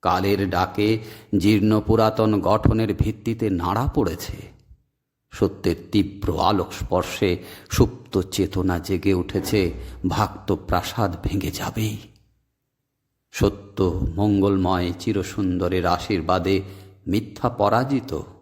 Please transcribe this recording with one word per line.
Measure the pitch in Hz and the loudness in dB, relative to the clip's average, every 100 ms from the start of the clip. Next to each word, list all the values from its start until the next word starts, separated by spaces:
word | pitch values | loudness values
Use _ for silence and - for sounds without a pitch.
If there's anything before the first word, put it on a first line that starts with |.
কালের | 92 90 98 101 98 | 2 0 2 0 0
ডাকে | 87 92 - 104 110 - - - 101 | 0 0 0 0 0 -4 -18 -2 2
জীর্ণ | 95 107 104 107 | 4 4 4 2
পুরাতন | 104 113 110 110 110 104 | 4 4 4 4 2 2
গঠনের | 87 107 - 110 110 | 2 4 4 2 0
ভিত্তিতে | 95 101 110 - 113 110 | 0 -2 -2 -6 -2 -2
নাড়া | 90 87 104 143 | -2 0 0 0
পড়েছে। | - 98 - - - - - _ - _ _ _ _ _ | 0 -2 -2 -10 -12 -14 -20 _ -20 _ _ _ _ _
সত্যের | - 95 - 95 82 - | -2 -2 0 -2 -2 0
তীব্র | 107 92 98 - 78 | 0 0 -2 -4 0
আলোক | 90 104 87 | 2 2 -2
স্পর্শে | - - 90 - - 101 87 - - - | -6 -2 -2 -2 -2 0 0 -6 -20 -6
সুপ্ত | - 123 - - 98 | 2 2 2 -4 -2
চেতনা | 87 - 92 95 92 87 | -2 -2 -2 0 0 -2
জেগে | 85 92 98 | -2 -2 0
উঠেছে, | 92 87 101 - 107 90 - - - 92 | 0 0 -4 0 0 0 -2 -12 -6 -4
ভাক্ত | - 101 - - | 0 -2 -2 -4
প্রাসাদ | 98 - 90 - - 101 87 | -4 0 -2 -2 -2 -2 -2
ভেঙে | - 98 - | -4 -4 -4
যাবেই। | - - - 107 107 - _ _ _ _ _ _ _ _ _ _ _ _ | -6 -6 -4 -4 -6 -14 _ _ _ _ _ _ _ _ _ _ _ _
সত্য | - 101 - - - 95 85 67 85 | 0 0 0 -12 -2 0 0 -2 0
মঙ্গলময় | 104 101 98 98 90 92 87 87 | 2 4 4 4 2 2 0 -4
চিরসুন্দরের | - 101 90 - 95 90 90 92 87 | -2 -2 -2 -2 -2 0 0 0 0
আশীর্বাদে | 87 - 98 78 90 90 95 - - - - - | 0 0 -2 2 0 2 0 -2 -16 -20 -16 -2
মিথ্যা | 101 - - 123 | -2 -2 -4 -4
পরাজিত | 123 101 110 131 135 - 78 - - | 2 2 2 2 -2 -4 -8 -8 -18